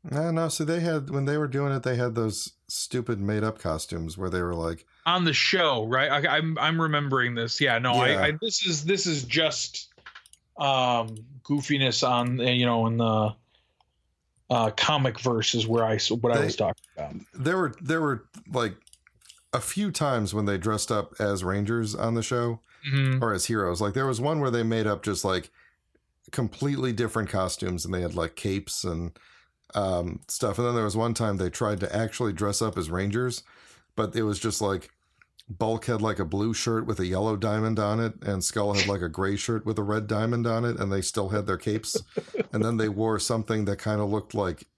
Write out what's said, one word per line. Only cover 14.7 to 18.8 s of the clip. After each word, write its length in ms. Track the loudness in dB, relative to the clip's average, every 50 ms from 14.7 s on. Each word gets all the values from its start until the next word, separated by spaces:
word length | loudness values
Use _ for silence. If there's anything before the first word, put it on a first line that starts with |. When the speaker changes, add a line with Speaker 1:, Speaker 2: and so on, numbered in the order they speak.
Speaker 2:
comic 480 | 2 2 2 2 4 4 2 0 0 0
verse 340 | 0 0 2 2 0 0 0
is 120 | 0 0 2
where 160 | 2 2 2
I 100 | 2 2
s-, 140 | 0 0 0
what 220 | 0 0 2 2
I 60 | 4 4
Speaker 1:
They, 60 | 2
Speaker 2:
was 100 | 0 0
talking 280 | 0 0 0 0 -4 -10 _ _
about. 180 | -10 -10 -10 -10 -14 -16 _ -10
Speaker 1:
there 220 | -4 -2 0 2
were, 180 | 2 0 -2 -4 -6
there 200 | -2 0 0 2
were, 240 | 2 0 -2 -2 -6 _ -20 -20 -14 -4
like, 220 | -2 0 0 0 -2 -8